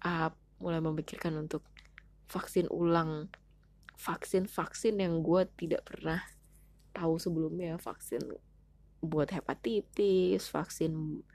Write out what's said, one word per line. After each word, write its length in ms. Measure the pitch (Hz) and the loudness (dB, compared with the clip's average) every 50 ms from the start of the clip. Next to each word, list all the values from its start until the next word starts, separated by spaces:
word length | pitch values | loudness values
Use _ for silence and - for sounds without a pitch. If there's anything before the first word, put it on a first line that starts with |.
| - | -2
up, 320 | 175 175 165 160 160 - - _ _ _ - | -2 0 0 0 0 -2 -6 _ _ _ -8
mulai 160 | 185 180 165 165 | -4 -2 0 0
memikirkan 540 | 160 160 156 156 151 - - - - 175 156 | 0 0 0 -2 -4 -6 -6 -6 -4 -4 -2
untuk 300 | 156 151 156 - 156 - - - - - - - - - - - - _ - | -4 -4 -4 -6 -6 -8 -10 -18 -20 -20 -20 -20 -20 -20 -20 -20 -20 _ -10
vaksin 360 | - 185 - - - 185 175 - - | -8 -8 -8 -2 0 0 2 2 2
ulang, 560 | - 170 170 170 170 165 160 156 151 151 - - - _ _ - _ _ _ _ _ - - - | 2 4 4 4 4 4 2 -2 -4 -6 -10 -12 -18 _ _ -20 _ _ _ _ _ -20 -20 -20
vaksin-vaksin 1040 | - - - 165 - - - - 190 185 202 - - 160 - - - - 226 214 202 | -10 -6 -6 -6 -6 -2 0 0 2 2 0 -2 -4 -4 -4 -4 -2 0 2 2 2
yang 240 | 190 180 170 165 | 2 2 2 2
gue 240 | 160 160 165 185 185 180 - | 2 4 4 4 4 2 -2
tidak 320 | - - 165 - - - | -6 -4 -2 -2 -2 -2
pernah 360 | - - - - 160 160 180 - - - - - - - - - - - _ - - - | -6 -12 -6 -4 -2 -2 -2 -4 -8 -12 -20 -20 -20 -20 -20 -20 -20 -20 _ -20 -16 -8
tahu 280 | - 175 165 160 165 | -2 0 2 2 2
sebelumnya, 560 | - 185 170 160 160 156 160 175 180 170 160 170 | 0 0 0 0 0 0 -2 -4 -4 -4 -6 -6
vaksin 440 | - - - - - - - 120 - - - - - - - - - - - - - - - - - | -6 -10 -10 -10 -8 -6 -6 -6 -4 -6 -10 -12 -16 -20 -20 -20 -20 -20 -20 -20 -20 -20 -10 -8 -6
buat 260 | 165 156 156 143 - | -2 2 2 2 2
hepatitis, 1200 | 196 165 - - - - - 226 233 208 - - - - 208 202 190 185 185 180 190 190 - - | 0 -4 -4 -4 -4 -4 -2 0 0 0 0 0 0 2 4 6 6 6 6 6 4 2 0 -2
vaksin 720 | - - 156 - - - 165 160 160 156 156 156 151 - - _ - | -2 -4 -4 -4 -2 -2 0 0 0 -2 -4 -4 -4 -6 -10 _ -20